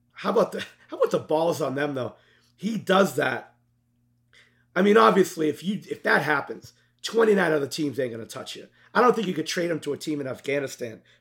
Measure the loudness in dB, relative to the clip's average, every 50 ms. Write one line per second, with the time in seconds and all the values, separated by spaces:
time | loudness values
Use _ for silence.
0 | _ _ _ -8 -4 0 2 2 2 2 -2 -10 -12 -12 -16 _ _ -12 -2 -2
1 | 0 0 0 -2 0 0 0 2 2 2 0 0 -2 -4 -2 -2 -4 -2 -4 -4
2 | -6 -6 -8 _ _ _ _ _ _ _ _ -8 -6 -6 -6 -4 0 2 4 4
3 | 4 4 2 0 0 0 -2 -4 -8 -12 _ _ _ _ _ _ _ _ _ _
4 | _ _ _ _ _ _ _ _ _ _ _ _ _ _ -2 2 4 6 6 8
5 | 6 6 6 6 4 2 2 -2 -2 -2 -2 -2 -6 -6 -6 -6 -6 -10 -12 -6
6 | -2 0 0 0 2 2 0 0 -2 -6 -12 -14 -14 -20 _ _ _ _ _ _
7 | -10 -4 0 2 4 4 4 4 4 2 0 0 -2 -4 -4 -4 -4 -4 -2 -4
8 | -4 -4 -6 -10 -12 -12 -14 -14 -12 -12 -14 -16 -16 -20 _ _ _ _ 0 4
9 | 4 4 4 2 0 -4 -4 -4 -4 -4 -4 -4 -2 -2 -4 -4 -4 -6 -8 -6
10 | -4 -6 -6 -4 -4 -8 -8 -8 -6 -4 -4 -4 -4 -6 -8 -10 -12 -12 -12 -16
11 | _ _ _ _